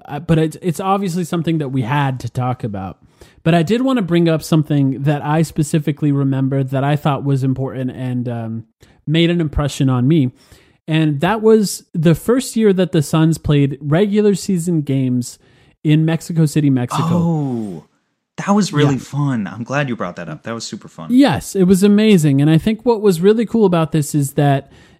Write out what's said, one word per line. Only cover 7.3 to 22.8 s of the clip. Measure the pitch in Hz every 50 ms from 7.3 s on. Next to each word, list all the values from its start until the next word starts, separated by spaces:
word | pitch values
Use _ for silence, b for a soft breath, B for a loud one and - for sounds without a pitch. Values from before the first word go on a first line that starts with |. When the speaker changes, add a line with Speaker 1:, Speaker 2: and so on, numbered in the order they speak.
| 139 131 127
Speaker 1:
important | 135 131 131 135 131 95 127 131 127
and, | - - 127 127 123 123 120 123
um, | 120 117 113 113 113 117 113 _ _ b b b b b _
made | - 147 165 170 170
an | 175 175
impression | 165 147 - - 147 143 - - 143 135
on | 127 123 120 131
me. | 165 165 135 123 b b b b b b b b b b _ -
And | 156 160 160 156 147 139
that | 156 180 214 226
was | 214 220 220 220 214 180 - - - _ -
the | 180 147 170 160
first | - - - 233 262 254 - -
year | 226 220 208 190
that | 180 185 175 -
the | 170 143
Suns | - - 160 160 160 165 151
played | - - 151 143 143 139 143 -
regular | 151 147 143 170 208 208 196 214 208 208 202
season | 170 - - 196 175 165 180 175 160
games | 143 135 135 135 131 127 127 123 123 - - b b b b b b b b b -
in | 156 151 156 160
Mexico | 160 160 160 - - 180 160 160
City, | 151 - 156 151 143
Mexico. | 135 127 123 120 - - 160 165
Speaker 2:
Oh, | 170 170 170 170 165 156 147 135 123 117 110 104 90 78 - _ _ _ _ _ _ _ _ _ _ -
that | - - 202
was | 208 202 -
really | 156 147 147 143 139
Speaker 1:
Yeah. | 123
Speaker 2:
fun. | - - - 139 143 139 131 117 101 85
I'm | 82 110 117
glad | - 127 143 147 131
you | 117 98
brought | 101 90 87
that | - 87 82
up. | 82 - -
That | 113 117
was | 117 113
super | - - 104 - 85
fun. | - - 82 80
Speaker 1:
Yes, | 240 254 285 254 - 170 - - - 196
it | 185
was | 180 196 180 190
amazing. | 208 202 202 214 220 208 180 151 156 135 135
And | 143 156
I | 160 160
think | - 214 226 214